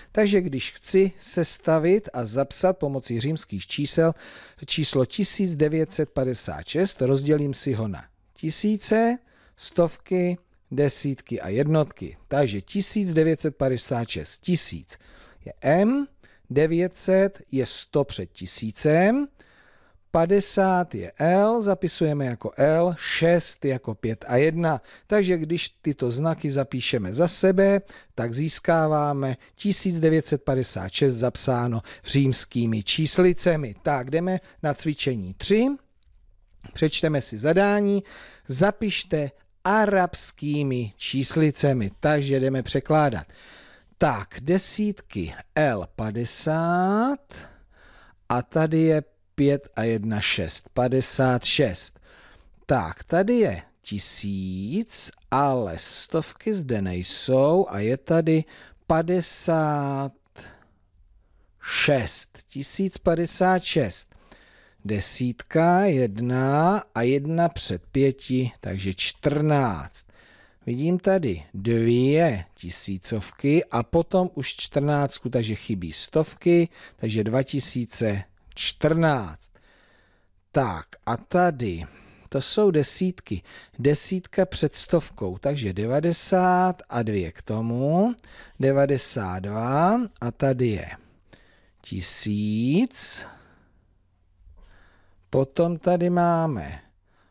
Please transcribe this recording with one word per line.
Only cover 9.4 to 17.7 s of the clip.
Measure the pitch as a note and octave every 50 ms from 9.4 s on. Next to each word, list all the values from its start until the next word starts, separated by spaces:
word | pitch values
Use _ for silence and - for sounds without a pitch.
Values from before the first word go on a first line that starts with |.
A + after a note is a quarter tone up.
| _ _ _
stovky, | - - - - - E3+ D#3+ - - - - F#3+ F#3 F3+ F3 F3 F3 _ _ _ _ _ -
desítky | C3+ C3 D3 C#3 - - - C#3+ C3+ - - - A#2+ G#2
a | - F2+
jednotky. | G2 B2 C#3+ D3 D#3+ D#3 D3+ - - - F#2 D2 - - - -
Takže | C3 C#3+ C#3+ A2+ - -
tisíc | F#3+ - - G3+ F#3 - - A3 G3+ F3+ D#3+
devět | D#3+ D#3+ E3 D#3+ -
set | - D3+ C3
padesát | - C#3 C3 B2+ A#2+ - - C3 A#2 A#2 -
šest, | - E2 D2+ - - -
tisíc | - - F3+ D#3 - - - D#2 - - - - _ - - - - - - - -
je | - - _
M, | - C3+ D#3 F3+ G3+ A3 C4 C#4+ C#4+ - _ _ - - _ _ _ -
devět | B2+ C#3 D#3 D#3+ E3 E3+ F3+ F3+ -
set | - - - F#3 F#3+ G3 G3 G3+ - - _
je | - C3+ B2
sto | -